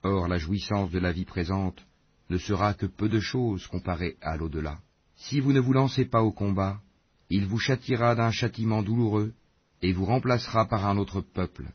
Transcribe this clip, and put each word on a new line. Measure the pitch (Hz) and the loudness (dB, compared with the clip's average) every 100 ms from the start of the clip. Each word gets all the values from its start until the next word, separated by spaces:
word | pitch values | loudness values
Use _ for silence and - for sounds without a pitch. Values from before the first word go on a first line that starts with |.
Or, | 92 98 87 | 0 0 0
la | 90 | -2
jouissance | 78 98 - 104 95 | 0 -4 -2 -2 0
de | 90 | 0
la | 90 | 0
vie | 85 | -2
présente | 92 95 85 95 92 - - _ _ _ _ | -4 -4 -2 0 -2 -6 -18 _ _ _ _
ne | 90 | -4
sera | - 95 104 | -2 0 0
que | 98 | 0
peu | 98 - 107 | -4 -2 0
de | 110 | 0
choses | 95 131 120 95 - | 0 -2 -2 -2 -6
comparée | 92 95 85 90 - | -6 -4 -4 -4 -6
à | 78 78 | -6 -4
l'au-delà. | 80 78 78 73 - _ _ _ | -4 -4 -6 -8 -16 _ _ _
Si | - 139 | -4 0
vous | 135 | 4
ne | 135 | 4
vous | 127 | 4
lancez | 131 135 131 | 4 4 2
pas | 127 117 | 2 2
au | 110 | 2
combat, | - 101 98 95 101 - _ _ _ _ | 2 0 0 0 -4 -14 _ _ _ _
il | 98 98 | 0 2
vous | 113 | 0
châtiera | - 127 - 123 120 | 0 0 0 2 2
d'un | 117 113 | 4 2
châtiment | 107 120 - 110 110 | 0 -2 -2 0 0
douloureux | 98 117 113 104 107 - _ _ _ _ | 0 2 2 2 0 -6 _ _ _ _
et | 90 | 0
vous | 90 | 0
remplacera | 95 127 127 120 - 113 113 | 2 0 2 0 0 0 2
par | 110 101 | 0 0
un | 101 | 0
autre | 98 98 | 0 -4
peuple. | - - 90 - - | -6 -4 -6 -6 -14